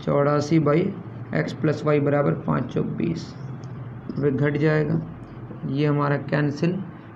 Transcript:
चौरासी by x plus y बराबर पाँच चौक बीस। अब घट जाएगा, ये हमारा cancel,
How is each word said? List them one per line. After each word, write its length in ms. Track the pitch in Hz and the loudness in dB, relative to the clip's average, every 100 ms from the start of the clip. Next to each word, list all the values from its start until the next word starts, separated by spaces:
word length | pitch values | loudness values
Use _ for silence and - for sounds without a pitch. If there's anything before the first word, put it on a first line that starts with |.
चौरासी 540 | - 147 143 147 143 165 | 0 2 4 2 4 4
by 140 | 147 151 196 - - - - - | 4 4 2 -2 -10 -12 -4 -2
x 180 | 156 - | -2 0
plus 180 | 156 147 | 0 0
y 140 | 151 147 | 2 2
बराबर 320 | 139 143 143 139 - | 4 2 2 0 0
पाँच 180 | 151 - | -2 0
चौक 120 | - - - | -2 -2 0
बीस। 260 | - - - - - - - - - - - | -2 -2 -6 -10 -12 -10 -10 -10 -12 -12 -8
अब 200 | - 143 | -2 0
घट 280 | 127 143 143 | 2 2 2
जाएगा, 440 | 156 156 151 165 - - - - - - 147 | 2 2 2 0 -2 -10 -14 -14 -12 -8 -4
ये 180 | 135 151 | 0 2
हमारा 300 | 147 143 143 - | 2 2 0 0
cancel, 520 | 151 147 139 170 190 - - - | 0 0 2 0 0 -4 -12 -14